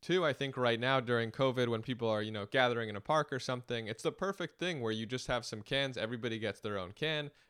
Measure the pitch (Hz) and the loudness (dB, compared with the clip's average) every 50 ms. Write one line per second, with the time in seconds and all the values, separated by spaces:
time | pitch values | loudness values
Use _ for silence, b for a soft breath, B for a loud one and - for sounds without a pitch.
0 | - - 170 185 170 151 123 - 139 135 127 127 123 120 117 110 123 131 135 131 | -4 0 2 2 4 2 2 0 -2 -4 -2 0 2 2 4 4 2 2 2 2
1 | 120 120 120 117 113 110 - - 135 131 120 127 123 117 117 110 110 - 123 110 | 2 2 2 2 2 0 0 2 2 2 4 2 2 2 2 -2 -2 -4 -4 -2
2 | 117 113 107 107 107 110 110 104 101 104 - 135 127 123 120 117 113 110 101 98 | 0 0 0 0 0 -2 -4 -6 -6 0 4 4 6 6 4 2 -2 -4 -6 -8
3 | - - 151 156 147 - 139 123 - - 127 123 120 - 123 117 113 104 113 - | -2 2 2 2 2 2 -2 -6 -2 -2 -4 -4 -2 -4 -4 -4 -2 -4 -6 -2
4 | - 160 - - 185 196 190 - 175 151 - - 165 180 170 139 117 110 110 110 | -2 -4 -2 0 -2 -2 -2 -2 -6 -8 -6 -4 -4 -4 -2 -2 -2 -2 -2 -2
5 | 113 104 123 127 - - 127 120 113 - 120 107 - - 139 135 139 135 123 85 | -2 -4 -4 -6 -2 0 -2 -2 -2 -4 -8 -10 -6 -2 0 0 0 0 -2 -2
6 | 107 110 123 113 110 120 113 110 110 104 98 - - 107 104 98 92 90 104 - | -4 -4 -4 -4 -4 -4 -4 -2 -2 -4 -4 -2 -4 -4 -2 -2 -4 -6 -6 -4
7 | 151 156 156 151 147 143 b b b b | -4 -2 -2 -2 -4 -6 b b b b